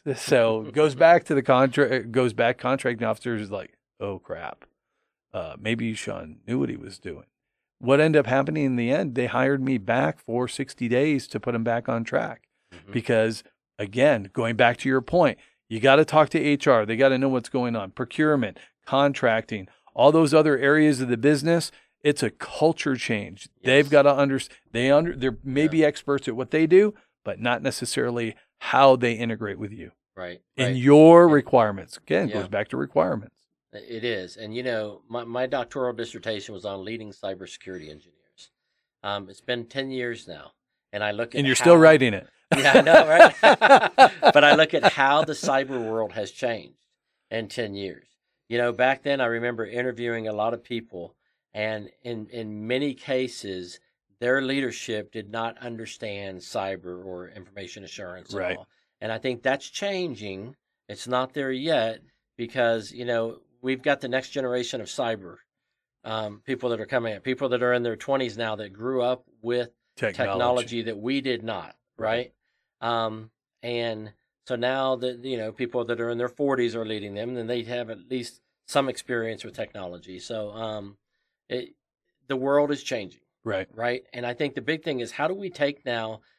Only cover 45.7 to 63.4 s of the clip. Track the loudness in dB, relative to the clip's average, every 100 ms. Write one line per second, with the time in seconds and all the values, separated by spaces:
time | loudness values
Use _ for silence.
45.7 | -6 -4 -4 -4 -6 -10 -6 -6 -6 -12
46.7 | _ _ _ _ _ -10 -8 -8 -8 -8
47.7 | -8 -10 -12 _ _ _ _ -8 -2 -2
48.7 | 0 0 0 -2 -2 -2 -2 -4 -6 -8
49.7 | -6 -6 -6 -6 -6 -6 -4 -4 -6 -10
50.7 | -12 -10 -16 -16 _ _ _ _ -8 -8
51.7 | -8 -12 _ -12 -12 -12 -12 -12 -10 -6
52.7 | -4 -4 -8 -6 -4 -6 -8 -12 -12 -12
53.7 | -18 _ _ _ -8 -2 -2 -2 -4 -4
54.7 | -8 -8 -8 -8 -14 -12 -8 -8 -10 -14
55.7 | -14 -14 -14 -12 -12 -12 -14 -10 -8 -6
56.7 | -8 -12 -14 -14 -14 -16 -20 -20 -18 -18
57.7 | -18 -18 -16 -16 -16 -12 -8 -6 -8 -12
58.7 | _ _ -12 -10 -6 -6 -4 -4 -4 -8
59.7 | -10 -8 -6 -8 -8 -12 -12 -14 -20 _
60.7 | _ -18 -14 -4 -4 -4 -6 -6 -6 -2
61.7 | -2 -2 -6 _ _ _ -14 -8 -2 0
62.7 | 0 -4 -12 -4 -4 -4 -8